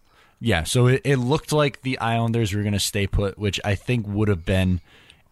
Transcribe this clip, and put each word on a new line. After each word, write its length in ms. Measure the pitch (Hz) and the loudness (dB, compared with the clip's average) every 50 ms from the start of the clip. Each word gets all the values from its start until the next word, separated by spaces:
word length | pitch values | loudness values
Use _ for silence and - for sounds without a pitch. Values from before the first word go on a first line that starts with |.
| _ _ _ _ _ _ _ - | _ _ _ _ _ _ _ -6
Yeah, 220 | 117 117 101 82 78 | -2 0 0 0 0
so 240 | - - 123 123 | 0 2 4 4
it, 140 | 123 131 135 - | 4 4 2 2
it 140 | 131 143 | 0 0
looked 340 | 127 120 123 147 160 - - | 0 0 0 -2 -2 -2 -2
like 300 | 151 151 147 143 - - - | 0 0 0 0 -2 -6 -6
the 140 | 135 131 - | -6 -6 -4
Islanders 540 | - 113 117 117 117 117 113 117 117 98 98 | -2 -2 0 0 0 0 0 0 0 0 0
were 100 | 104 104 | -2 -2
gonna 160 | 104 104 98 | 0 0 0
stay 260 | - - - 104 98 | -2 -2 -2 -2 -2
put, 320 | 95 - - 101 98 92 | 0 0 0 0 -2 -2
which 220 | - 104 101 90 - - | -4 -4 -4 -2 -2 -2
I 120 | 104 101 | -2 -2
think 320 | - - - 123 120 104 | -2 -2 -2 -2 -2 -2
would 220 | 104 101 101 107 101 | -2 -2 0 2 2
have 160 | 101 85 80 | 0 0 0
been 360 | - 98 92 95 92 90 87 - _ - - - - - _ _ _ | 0 0 2 2 2 2 0 -2 _ -20 -20 -20 -20 -20 _ _ _